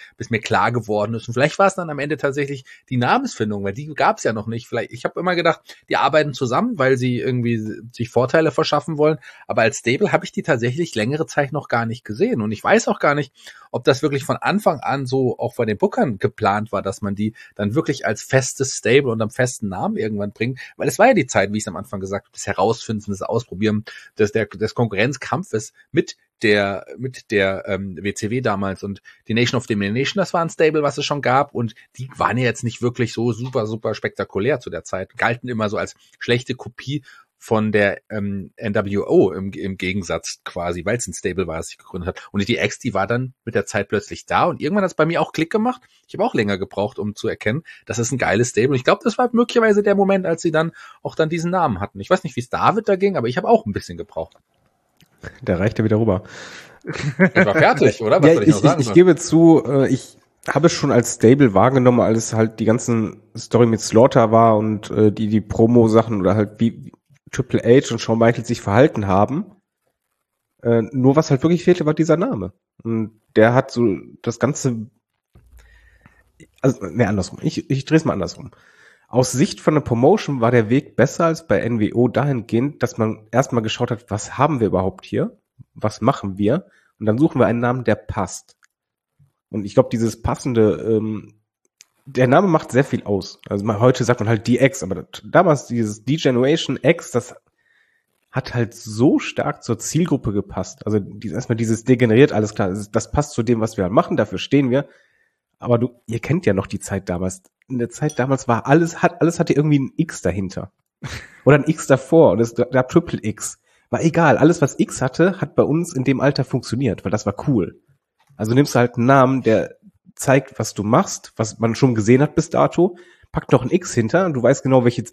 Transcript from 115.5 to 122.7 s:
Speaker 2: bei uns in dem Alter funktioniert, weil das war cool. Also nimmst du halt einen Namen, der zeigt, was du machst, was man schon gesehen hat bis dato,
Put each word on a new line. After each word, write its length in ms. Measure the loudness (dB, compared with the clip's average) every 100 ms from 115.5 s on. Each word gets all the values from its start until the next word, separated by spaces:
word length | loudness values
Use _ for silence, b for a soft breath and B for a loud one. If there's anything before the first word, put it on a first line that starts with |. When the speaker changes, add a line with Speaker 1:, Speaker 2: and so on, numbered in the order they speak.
| 0
Speaker 2:
bei 80 |
uns 320 | 2 0 -2 -4
in 80 |
dem 160 | -2 0
Alter 240 | 0 0
funktioniert, 640 | -2 -4 -4 -2 -2 -2 -4
weil 60 |
das 140 | -4 -4
war 100 | -4 0
cool. 320 | 0 0 -6 _ _ _ _ _ -8
Also 180 | 0
nimmst 220 | 2 2 2
du 40 |
halt 160 | 2 2
einen 100 | 4
Namen, 360 | 6 4 2
der 340 | 2 2 0 -10 _ _ _ -8
zeigt, 440 | 2 2 0 -8
was 140 | -8
du 100 | -4
machst, 480 | 0 2 2 -6 -14 -6
was 220 | -6 -2
man 160 | -2 2
schon 200 | 2 2
gesehen 260 | 4 4
hat 140 | 4 0
bis 140 | -2
dato, 480 | 0 0